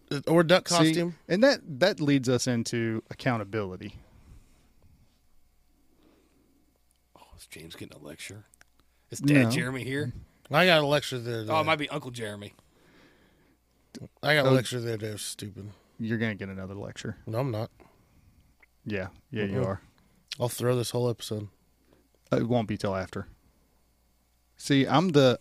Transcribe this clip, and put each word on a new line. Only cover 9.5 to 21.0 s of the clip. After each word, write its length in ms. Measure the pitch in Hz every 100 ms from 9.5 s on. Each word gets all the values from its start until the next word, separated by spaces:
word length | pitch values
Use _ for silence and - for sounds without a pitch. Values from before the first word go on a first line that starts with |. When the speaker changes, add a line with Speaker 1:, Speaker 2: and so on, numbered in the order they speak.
| 131 123 131
Speaker 3:
here? 300 | 123 139 135 - - _ -
Speaker 1:
I 140 | 147 185
got 160 | 160
a 20 | 143
lecture 320 | 147 - 127
there. 180 | 117 113
Speaker 3:
Oh, 20 |
it 40 | 107
Speaker 1:
today. 160 | 156
Speaker 3:
might 120 | 156 156
be 120 | 139
Uncle 220 | 143 127
Jeremy. 420 | 120 110 104 123 - _ _ _ _ _ _ _ _ _ _ _ _ _ - - -
Speaker 1:
I 140 | 143 151
got 100 | 135
a 40 |
Speaker 2:
Oh. 40 |
Speaker 1:
lecture 260 | 131 120 127
there. 180 | 117 110
That 160 | 110
was 80 | 104
stupid. 500 | - - 104 98 101 - _ -
Speaker 2:
You're 180 | 110 113
gonna 180 | 113 101
get 140 | 98
another 260 | 95 95 98
lecture. 420 | 117 - 123 - -
Speaker 1:
No, 140 | 110
I'm 120 | 139
not. 180 | 107 117 _ - _ _ _ _ _ _ _ _ _ 117
Speaker 2:
Yeah, 220 | 101 92 - -
yeah, 120 | 107 101
you 140 | 101
Speaker 1:
Mm-mm. 40 | 95
Speaker 2:
are. 160 | 98 - _ _ _ - -
Speaker 1:
I'll 100 | 123
throw 260 | - 120 127
this 160 | 113
whole 180 | 123